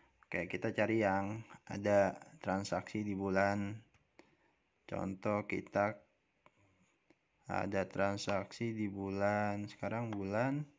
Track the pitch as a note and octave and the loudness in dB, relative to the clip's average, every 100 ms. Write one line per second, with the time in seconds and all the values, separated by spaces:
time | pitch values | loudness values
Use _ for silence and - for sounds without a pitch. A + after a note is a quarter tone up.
0 | _ _ _ F2+ F2+ F2+ A2+ G#2+ G#2 A2 | _ _ _ -4 -2 -2 -2 0 2 4
1 | G2+ F#2+ G2 A2+ - - - G2 G#2 G2+ | 4 2 0 -4 -10 -16 -10 -2 4 6
2 | F#2+ - - - G2+ F#2+ G2+ F#2 - G#2+ | 6 2 -10 -8 -2 -2 0 -4 -2 -4
3 | G#2 G2 G2 F#2+ G2+ G#2 G2+ A2 - _ | -2 -2 2 4 4 2 -2 -6 -14 _
4 | _ - - _ _ _ _ _ - G2 | _ -20 -20 _ _ _ _ _ -8 -4
5 | F#2+ F#2+ G#2+ G#2 G2+ G2 - G#2 G#2 G#2+ | -4 -4 -2 -2 -2 -6 -2 2 2 0
6 | - _ _ _ - _ _ _ _ _ | -14 _ _ _ -20 _ _ _ _ _
7 | _ _ _ _ - F#2+ G2 F#2+ F#2+ G2 | _ _ _ _ -4 -2 0 0 -2 0
8 | G2 G2+ - G2 G2 - A#2 A2 G#2 G2 | 0 0 -2 -2 -2 -4 -4 -2 -4 -2
9 | G2 G2 G2+ G#2 G#2 G2+ G#2 - G2+ A2+ | -4 0 2 2 0 -2 -6 -6 -4 -2
10 | A#2 G#2 F#2+ G#2+ C3 C#3+ D3 | -4 -4 -2 0 0 -2 -6